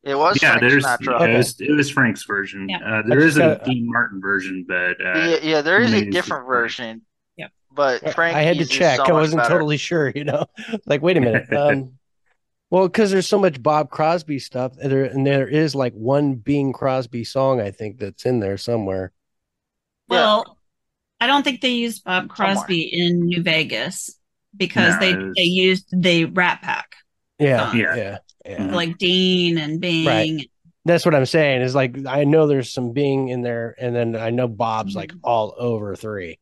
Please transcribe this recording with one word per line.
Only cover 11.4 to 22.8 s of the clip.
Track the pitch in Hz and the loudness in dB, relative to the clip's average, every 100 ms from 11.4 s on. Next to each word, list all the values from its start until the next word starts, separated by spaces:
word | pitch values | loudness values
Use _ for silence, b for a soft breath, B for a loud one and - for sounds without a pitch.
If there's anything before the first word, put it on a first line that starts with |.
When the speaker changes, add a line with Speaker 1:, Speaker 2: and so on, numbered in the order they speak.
| - | 0
Speaker 2:
<laughs> | 131 | 0
Speaker 3:
Um, | 147 139 131 _ _ _ _ _ _ _ _ | 2 0 -4 _ _ _ _ _ _ _ _
well, | 180 185 | 2 2
'cause | 196 208 | 2 2
there's | 190 175 | 2 2
so | 208 | 2
much | 190 139 | 2 2
Bob | 131 151 147 | 0 2 0
Crosby | - 156 175 156 143 | 0 0 0 -2 -8
stuff, | - 127 127 131 | -6 -6 -6 -6
and | 139 | -2
there, | 135 | 0
and | 135 135 | 0 0
there | 135 139 131 | 2 2 2
is, | 151 156 139 | 0 0 0
like, | 127 | -4
one | 107 113 139 147 | -2 0 2 2
Bing | 127 104 143 139 | -2 -2 0 0
Crosby | 123 135 131 120 123 | -2 -2 -2 -4 -8
song, | 110 135 135 127 | -6 -2 0 0
I | 101 | -2
think, | 95 107 - | -6 -12 -8
that's | 101 - 127 | -12 -6 -2
in | 123 | -2
there | 98 98 | -2 -4
somewhere. | - 117 98 95 92 _ _ _ _ _ _ _ _ _ _ | -4 -4 -2 -4 -6 _ _ _ _ _ _ _ _ _ _
Speaker 1:
Yeah. | - | 2
Speaker 4:
Well, | 220 214 - _ _ _ _ _ _ _ | 4 2 0 _ _ _ _ _ _ _
I | 240 | 2
don't | 285 | 2
think | 285 247 | 0 -2
they | 254 | -2
used | 240 233 226 | 0 -2 -6
Bob | - 185 - - | -4 -4 -4 -2
Speaker 1:
Somewhere. | 196 | 0
Speaker 4:
Crosby | 196 196 170 | 0 0 -2